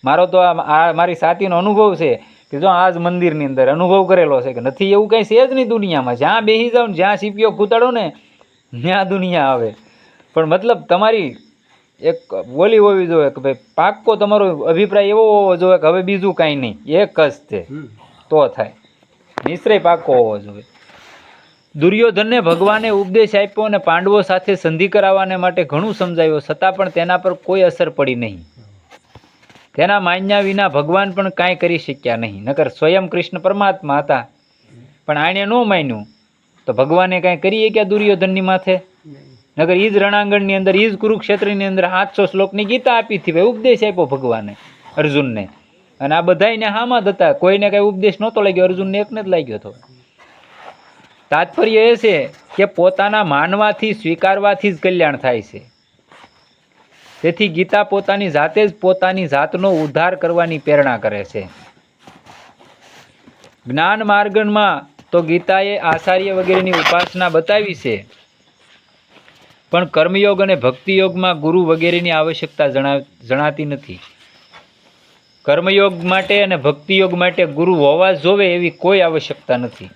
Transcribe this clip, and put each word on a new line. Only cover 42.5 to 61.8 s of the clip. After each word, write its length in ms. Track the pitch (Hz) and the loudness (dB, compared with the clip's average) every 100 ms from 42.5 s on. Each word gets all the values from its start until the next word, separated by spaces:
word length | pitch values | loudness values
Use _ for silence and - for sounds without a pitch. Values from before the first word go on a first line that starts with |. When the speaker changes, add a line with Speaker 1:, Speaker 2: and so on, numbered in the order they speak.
| 196 202 | -2 -4
Speaker 1:
ગીતા 320 | 247 269 233 | 0 2 0
આપી 200 | 220 202 | -2 -6
હતી 140 | 165 | -2
ભાઈ, 120 | 160 | 0
ઉપદેશ 400 | 208 220 240 233 | 0 2 2 2
આપ્યો 220 | 220 180 147 | 0 -2 -2
ભગવાને 500 | 135 131 113 104 101 - _ - - | -2 -2 -4 -6 -14 -20 _ -12 -4
અર્જુનને. 520 | 151 143 139 110 95 - _ _ _ _ | 0 0 -2 -6 -10 -14 _ _ _ _
અને 160 | 139 156 | -2 -2
આ 60 | |
બધાયને 440 | 170 175 208 220 220 | 0 0 0 0 -4
હામાં 380 | 208 240 247 | -4 -2 -2
જ 40 | 202 | -2
હતા, 260 | 190 170 | 0 0
કોઈને 360 | 139 180 202 202 | 2 0 2 0
કાંઈ 140 | 202 | 0
ઉપદેશ 300 | 202 190 202 - | 0 0 -2 -2
નહોતો 200 | 214 226 | -4 0
લાગ્યો, 220 | 202 180 | 0 2
અર્જુનને 340 | 185 185 190 196 | 0 0 -4 -4
એકને 260 | 208 214 | -6 -8
જ 40 | 190 | -2
લાગ્યો 280 | 175 135 107 | -2 -2 -10
હતો. 180 | 104 - _ 127 _ _ _ _ _ - - - _ _ _ _ _ | -12 -20 _ _ _ _ _ _ _ -20 -20 -20 _ _ _ _ _
તાત્પર્ય 500 | 147 180 - 233 220 | -2 -2 -2 2 4
એ 140 | 226 233 | 4 4
છે 340 | 226 165 123 - _ - | 2 0 -2 -10 _ -2
કે 80 | 196 | -2
પોતાના 580 | - 180 185 202 214 | 2 0 2 0 0
માનવાથી, 680 | 190 143 160 202 214 208 220 | 0 0 0 0 0 0 -4
સ્વીકારવાથી 800 | 214 165 165 185 196 202 196 208 | -4 -4 0 0 2 0 0 -2
જ 80 | 170 | -2
કલ્યાણ 380 | 190 180 156 135 | -2 2 0 0
થાય 240 | 131 120 | -2 -4
છે. 340 | 101 98 - _ _ _ _ - - _ _ _ _ _ _ _ - - | -6 -20 -20 _ _ _ _ -20 -20 _ _ _ _ _ _ _ -20 -4
તેથી 260 | 160 170 208 | -4 0 -2
ગીતા 360 | 160 185 208 | -2 0 0
પોતાની 460 | 208 196 196 196 196 | 0 -2 -2 -2 -2
જાતે 380 | 147 156 208 208 | 0 0 0 0
જ 120 | - | 0
પોતાની 480 | 185 185 185 190 170 | 0 2 0 -2 -2
જાતનો 440 | 139 156 180 196 | -2 -2 -2 0
ઉદ્ધાર 440 | 170 156 139 170 185 | 0 -2 0 -2 -2
કરવાની 420 | 170 175 170 160 | -2 0 -2 -4
પ્રેરણા 400 | 139 147 139 117 | 0 2 2 0
કરે 260 | 107 104 | -4 -6
છે. 240 | 98 110 92 - - _ | -8 -10 -12 -18 -20 _